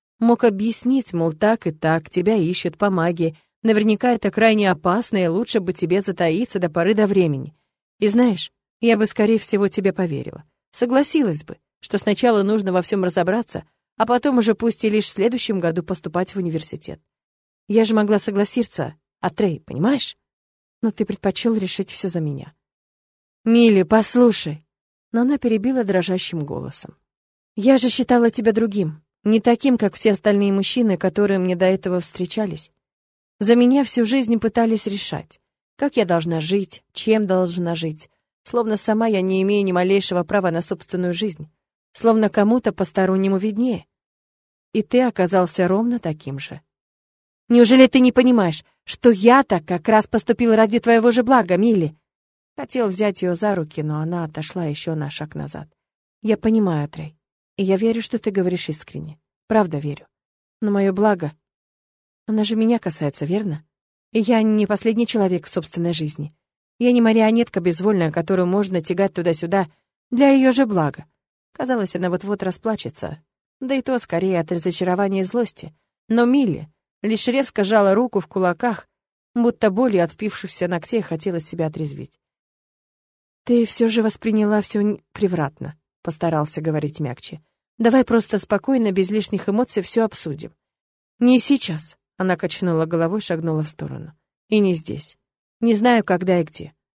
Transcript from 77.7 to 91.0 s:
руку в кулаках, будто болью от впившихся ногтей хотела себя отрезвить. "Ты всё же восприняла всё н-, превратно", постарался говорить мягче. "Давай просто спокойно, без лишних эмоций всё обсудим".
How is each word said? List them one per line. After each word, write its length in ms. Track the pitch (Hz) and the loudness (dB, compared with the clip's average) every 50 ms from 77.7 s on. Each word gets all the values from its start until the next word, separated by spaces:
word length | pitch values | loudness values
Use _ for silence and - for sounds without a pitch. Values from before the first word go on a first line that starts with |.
| 220 214 202 196 196 | 4 4 4 4 4
руку 260 | 214 254 233 - 196 | 2 0 0 -2 -6
в 60 | - | -6
кулаках, 640 | - - 196 185 180 175 - 247 240 202 - - _ _ _ _ _ _ _ _ _ - | -4 -4 -2 0 0 -2 -2 -2 -4 -4 -6 -10 _ _ _ _ _ _ _ _ _ -2
будто 360 | 240 233 240 - - 220 208 | 0 0 0 0 0 0 0
болью 320 | 185 214 262 247 196 180 | 2 2 0 2 2 2
от 100 | 170 160 | 0 -2
впившихся 560 | - - 214 202 - - - 180 - - 185 175 | -4 -6 -8 -8 -8 -8 -12 -10 -8 -6 -4 -4
ногтей 340 | 180 165 - - 240 220 | -4 -6 -6 -4 -4 -4
хотела 380 | 196 - 170 160 - 196 175 165 | -4 -4 -6 -6 -6 -4 -6 -6
себя 260 | 156 - - 170 160 | -6 -8 -6 -4 -4
отрезвить. 520 | 156 156 - 156 147 139 135 131 - _ _ _ _ _ _ _ _ _ _ _ _ _ _ _ _ _ _ _ _ _ _ _ _ _ _ - | -4 -4 -6 -8 -8 -10 -12 -16 -16 _ _ _ _ _ _ _ _ _ _ _ _ _ _ _ _ _ _ _ _ _ _ _ _ _ _ -2
"Ты 220 | - 240 240 226 | 0 2 2 2
всё 220 | - - - 233 226 | 0 0 0 0 0
же 140 | 214 233 | 2 2
восприняла 600 | 220 220 - - - 220 214 214 214 208 214 208 | 0 0 -2 -4 -4 -2 0 0 2 2 0 0
всё 180 | 202 - - 208 | -2 -2 -2 -2
н-, 200 | 202 208 202 - _ _ | -2 -2 -2 -6 _ _
превратно", 640 | - - 208 180 180 165 147 139 - - 131 147 - _ _ _ _ _ | -6 -2 -2 -2 0 -2 -4 -4 -6 -10 -14 -14 -14 _ _ _ _ _
постарался 600 | - 170 160 - 175 165 160 151 151 151 - 165 | -10 -10 -8 -4 -2 -2 0 0 -2 -4 -6 -6
говорить 380 | 156 160 151 151 151 147 151 - | -4 -4 -4 -2 -4 -6 -6 -6
мягче. 420 | 147 127 123 - - - 165 156 _ _ _ _ _ _ _ - | -8 -8 -8 -10 -14 -18 -18 -18 _ _ _ _ _ _ _ 0
"Давай 260 | 226 233 233 262 247 | 2 4 4 4 4
просто 340 | - 233 226 - - 226 196 | 4 2 0 0 0 -2 -4
спокойно, 520 | - - 214 196 - - 269 254 220 208 | -2 -2 -2 -2 0 0 0 0 0 0
без 180 | 180 196 185 185 | 0 0 0 0
лишних 380 | 208 214 196 - 208 180 - 208 | -2 -4 -4 -4 -6 -6 -4 -2
эмоций 340 | 196 220 254 - - 208 | -2 -2 -2 -2 -2 -6
всё 220 | 175 - - 233 226 | -4 -2 -2 0 0
обсудим". 500 | 214 - - - 160 139 151 - - _ _ _ _ _ _ _ _ _ _ | -2 -2 -6 -8 -8 -8 -10 -12 -16 _ _ _ _ _ _ _ _ _ _